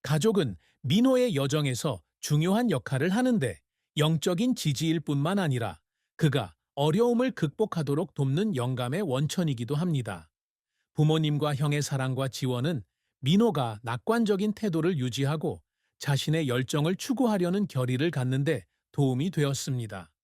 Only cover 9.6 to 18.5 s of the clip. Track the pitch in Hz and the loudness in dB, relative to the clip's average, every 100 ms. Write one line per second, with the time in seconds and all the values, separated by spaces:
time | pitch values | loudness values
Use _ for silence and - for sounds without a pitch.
9.6 | 113 147 180 143 107 90 - _ _ _ | -2 -2 0 -2 -4 -10 -14 _ _ _
10.6 | _ _ _ - 151 160 151 147 147 135 | _ _ _ 2 4 4 2 0 0 0
11.6 | 147 147 143 139 131 127 135 - 131 123 | 0 0 -2 -2 -2 -2 -4 -2 -2 0
12.6 | 143 151 - _ _ _ 127 196 233 151 | -2 -4 -8 _ _ _ 2 4 4 2
13.6 | 120 107 120 120 - 233 214 202 214 202 | -4 -4 -6 -4 0 0 2 0 0 -2
14.6 | 214 160 160 165 123 117 135 156 156 90 | -2 0 0 0 -4 -2 -2 -2 -4 -8
15.6 | _ _ _ _ - 135 - 160 143 120 | _ _ _ _ -2 -2 0 0 0 -2
16.6 | 127 151 151 190 - 240 247 208 175 190 | -2 0 0 -2 -4 0 2 2 0 0
17.6 | 208 131 127 127 139 131 127 131 143 | -2 -2 -2 0 -2 -2 -2 0 0